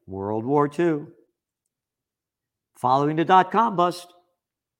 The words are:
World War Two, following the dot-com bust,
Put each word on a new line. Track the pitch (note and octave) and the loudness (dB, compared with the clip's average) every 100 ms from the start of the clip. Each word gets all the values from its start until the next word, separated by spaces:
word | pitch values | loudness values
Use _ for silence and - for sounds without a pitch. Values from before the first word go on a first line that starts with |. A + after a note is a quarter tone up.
| - | -14
World | F#2+ G2+ A2 A#2 | -10 -6 -6 -2
War | D3 C#3+ | 0 0
Two, | C#3+ E3+ D3+ D#3+ - _ _ _ _ _ _ _ _ _ _ _ _ _ _ _ | 0 -2 -2 -8 -20 _ _ _ _ _ _ _ _ _ _ _ _ _ _ _
following | _ B2 C3+ D3 D#3 | _ 0 0 0 0
the | E3+ | 4
dot-com | F#3 F3 G3 A3+ F3 | 4 4 0 0 0
bust, | F3+ E3+ - _ _ _ _ _ _ | -2 -2 -14 _ _ _ _ _ _